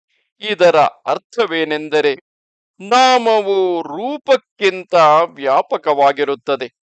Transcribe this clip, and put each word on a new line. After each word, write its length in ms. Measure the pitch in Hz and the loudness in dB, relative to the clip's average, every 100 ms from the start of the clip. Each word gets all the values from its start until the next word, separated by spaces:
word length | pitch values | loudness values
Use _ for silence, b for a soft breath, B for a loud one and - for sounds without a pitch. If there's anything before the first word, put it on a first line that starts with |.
| _ _ _ _ | _ _ _ _
ಇದರ 400 | 214 185 175 156 | -6 2 4 4
ಅರ್ಥವೇನೆಂದರೆ, 1300 | 139 - - 156 - 240 202 165 156 151 156 151 147 127 _ _ _ _ _ - | 2 -2 -6 -6 -6 -6 -4 -4 -4 -4 -2 0 0 -2 _ _ _ _ _ -16
ನಾಮವು 1040 | 196 247 262 254 226 220 196 196 185 170 | -2 2 2 2 0 0 0 -2 -2 -4
ರೂಪಕ್ಕಿಂತ 1120 | 160 160 247 294 - 247 - - 202 185 175 175 156 156 170 | -8 -10 -10 -6 -2 -2 -2 -4 -4 -4 -2 2 4 4 0
ವ್ಯಾಪಕವಾಗಿರುತ್ತದೆ. 1400 | 127 139 143 - - 156 143 139 139 139 127 147 135 123 _ _ | -4 -2 -2 -2 -4 -2 2 2 0 -4 -4 -4 -4 -6 _ _